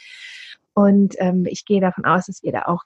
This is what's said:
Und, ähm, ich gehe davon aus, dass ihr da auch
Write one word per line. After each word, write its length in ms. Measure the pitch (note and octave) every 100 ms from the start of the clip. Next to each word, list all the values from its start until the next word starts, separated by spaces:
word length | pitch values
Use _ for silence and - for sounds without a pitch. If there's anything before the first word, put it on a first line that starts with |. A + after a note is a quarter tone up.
| - - - - - - _
Und, 400 | G#3 G3+ G3+ G3 -
ähm, 280 | F3+ F#3 F3
ich 180 | -
gehe 160 | - G3+
davon 240 | F#3 -
aus, 220 | - F3+ F#3+
dass 160 | -
ihr 100 | D#3
da 100 | A2+ -
auch 160 | F3